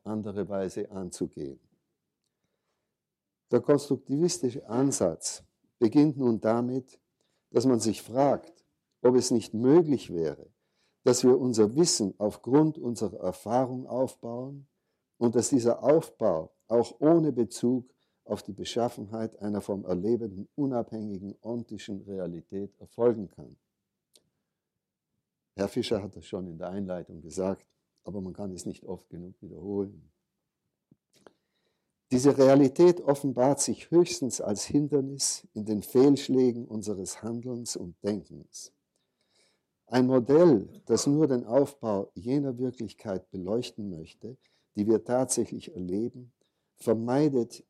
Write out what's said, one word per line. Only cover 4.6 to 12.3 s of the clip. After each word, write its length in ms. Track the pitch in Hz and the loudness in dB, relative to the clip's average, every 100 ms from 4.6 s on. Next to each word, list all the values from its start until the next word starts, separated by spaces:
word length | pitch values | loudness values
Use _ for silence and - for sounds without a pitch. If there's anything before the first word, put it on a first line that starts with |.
| - | -6
Ansatz 760 | 117 139 - 92 - - - _ _ _ - | 0 0 2 -2 -2 -10 -12 _ _ _ 0
beginnt 380 | 113 147 151 135 | 2 6 4 4
nun 220 | 123 110 | 0 2
damit, 600 | 110 117 123 131 131 _ _ _ _ _ _ | 2 0 0 -6 -8 _ _ _ _ _ _
dass 140 | 123 131 | 2 4
man 140 | 117 | 2
sich 220 | 107 95 | 0 -4
fragt, 640 | - 120 143 117 - _ _ _ _ _ | -4 0 2 0 -4 _ _ _ _ _
ob 140 | 123 127 | 4 4
es 140 | 120 | 4
nicht 240 | 120 - | 0 -2
möglich 580 | 107 127 165 160 120 - | 0 6 6 6 0 -4
wäre, 360 | 85 78 73 - _ _ _ _ _ | -4 -4 -6 -14 _ _ _ _ _
dass 200 | 127 123 | 2 4
wir 160 | 127 135 | 6 4
unser 360 | 127 110 104 135 | 4 4 4 4
Wissen 400 | 170 - 98 - | 2 2 -2 -2
aufgrund 600 | 104 | -6